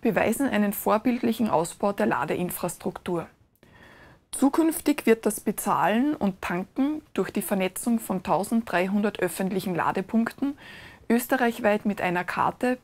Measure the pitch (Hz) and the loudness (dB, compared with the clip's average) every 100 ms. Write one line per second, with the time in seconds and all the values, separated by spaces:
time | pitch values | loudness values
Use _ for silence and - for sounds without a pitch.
0 | 247 190 185 226 277 208 208 202 - 208 | 2 2 2 0 0 2 0 0 2 2
1 | 233 240 233 226 220 147 170 - 202 202 | 2 0 0 0 2 0 0 -2 -2 0
2 | 214 123 147 185 180 175 175 - - 175 | 0 0 -2 -2 -4 -4 -6 -6 -8 -8
3 | - 175 - _ _ _ _ - - - | -6 -6 -6 _ _ _ _ -20 -20 -20
4 | - - _ - 269 269 330 311 - 285 | -20 -20 _ 0 2 4 2 2 0 0
5 | - 226 - 208 - 202 - 151 160 214 | 4 2 2 -2 -4 -4 0 2 2 2
6 | 285 302 202 190 - 175 190 - 269 302 | 0 0 -2 -2 -4 -4 -6 -2 -2 -2
7 | - - 185 - 202 196 185 185 - 233 | -6 -4 -2 -2 -2 0 0 -2 0 0
8 | - 185 190 160 202 226 226 175 185 208 | 0 -4 0 0 2 0 0 0 2 2
9 | 208 202 180 - 190 190 196 170 139 160 | 0 0 -4 -2 -2 -2 -2 -2 0 -2
10 | 196 226 226 - 277 285 - - - - | 0 0 0 -2 -4 -4 -14 -20 -20 -20
11 | - 233 - 262 240 233 233 208 214 196 | 0 0 2 2 2 2 2 2 0 -2
12 | 180 175 180 - - 180 247 254 | 0 -2 -2 -2 -2 0 -2 -2